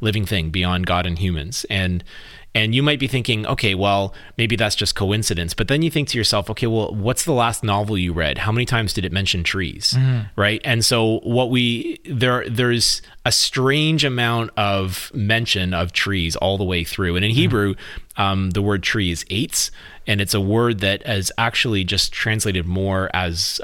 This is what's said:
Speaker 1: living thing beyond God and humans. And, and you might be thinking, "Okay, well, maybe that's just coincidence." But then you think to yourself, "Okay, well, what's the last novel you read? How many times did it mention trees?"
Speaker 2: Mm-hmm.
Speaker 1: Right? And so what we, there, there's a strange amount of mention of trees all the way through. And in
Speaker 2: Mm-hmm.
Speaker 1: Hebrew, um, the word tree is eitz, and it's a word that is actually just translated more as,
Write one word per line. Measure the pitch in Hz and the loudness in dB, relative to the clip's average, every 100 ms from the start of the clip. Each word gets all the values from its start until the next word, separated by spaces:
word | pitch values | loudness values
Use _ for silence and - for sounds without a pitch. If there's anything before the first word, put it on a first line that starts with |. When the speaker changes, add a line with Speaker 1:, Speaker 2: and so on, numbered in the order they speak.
Speaker 1:
living | 110 104 95 | -2 0 0
thing | 98 80 | -2 -2
beyond | 92 90 90 90 | 0 0 0 0
God | 87 90 | 0 0
and | 82 | -2
humans. | 95 80 80 - - | 0 -2 -4 -8 -4
And, | 98 92 87 - - - - - 110 | -2 0 -2 -4 -16 -18 -20 -6 -2
and | 110 | 2
you | 123 | 2
might | 147 143 | 2 2
be | 127 | 0
thinking, | 127 117 107 107 | 0 0 -2 0
"Okay, | - 107 95 | 0 0 2
well, | 101 98 98 - - - | 2 2 0 -6 -12 -2
maybe | 113 110 | 0 2
that's | 107 | 0
just | - 104 - | 0 -2 0
coincidence." | 98 110 - 87 85 | 0 0 0 -2 -4
But | - 110 | -2 0
then | 143 | 2
you | 165 | 2
think | 156 135 | 0 -2
to | 117 | 0
yourself, | 104 107 98 | 2 0 0
"Okay, | 107 117 | -2 0
well, | 113 104 104 | 2 0 -2
what's | 107 127 | 0 0
the | 170 | 0
last | 127 117 - | 2 2 0
novel | 110 101 107 101 | 0 0 0 0
you | 87 | 0
read? | 82 78 65 | 0 0 0
How | 107 | 0
many | 117 123 | 0 2
times | 117 107 | 0 0
did | - 90 | -2 -2
it | |
mention | 92 95 90 | -2 0 0
trees?" | 82 95 87 - - 123 | -2 -2 -4 -2 0 2
Speaker 2:
Mm-hmm. | 131 120 101 - | 2 0 -2 0
Speaker 1:
Right? | 101 110 143 | 0 0 0
And | 117 | 0
so | - 117 110 110 | 2 2 2 2
what | - 120 123 | 0 0 2
we, | 127 120 117 - - - | 2 2 0 -4 -8 -6
there, | 127 127 123 - | 0 2 0 -2
there's | 117 123 120 - - - - 123 | 0 2 2 2 -2 -6 -4 0
a | |
strange | - - 135 131 147 156 160 | 0 0 2 2 4 2 2
amount | 143 123 117 117 113 - | 2 2 0 0 -2 0
of | 101 98 95 92 - | 2 2 0 -4 -8
mention | - 104 113 117 98 90 87 | -2 2 2 2 0 0 0
of | 85 | -2
trees | - 98 98 82 78 | -2 0 0 0 0
all | 95 98 | 0 0
the | |
way | 92 87 | 0 0
through. | 82 - 90 90 | -2 -2 0 2
And | |
in | 104 | 2
Speaker 2:
Mm-hmm. | 123 | 4
Speaker 1:
Hebrew, | 175 107 101 92 - - - - | 4 2 0 -2 -10 -14 -12 -2
um, | 98 98 95 | 0 0 0
the | 98 | 0
word | 101 98 | 0 0
tree | - 110 90 | 0 0 0
is | 82 - | -2 -4
eitz, | 98 - - - - - - - | -4 -2 -2 -4 -6 -18 -12 -2
and | 101 | 0
it's | 98 | 2
a | 104 | 0
word | 98 113 120 104 | 2 2 2 2
that | 98 98 - | 0 -2 -2
is | 101 90 - | -2 -2 0
actually | 117 - 127 101 | 0 0 0 0
just | 90 101 - | 0 -2 -2
translated | - 113 110 107 92 85 | -2 -2 0 0 -2 0
more | 95 98 95 95 | 0 0 0 0
as, | 90 90 85 - - | 0 -2 -2 -4 -4